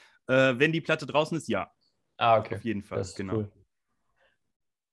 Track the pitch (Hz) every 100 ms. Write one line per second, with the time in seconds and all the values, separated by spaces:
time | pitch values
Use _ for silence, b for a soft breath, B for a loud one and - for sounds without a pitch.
0 | b b - 131 131 120 156 160 160 156
1 | 127 139 160 160 - 98 - _ _ _
2 | _ - 117 110 - 104 113 101 - 98
3 | 92 - 95 107 104 _ _ _ _ _
4 | _ _ _ _ _ _ _ _ _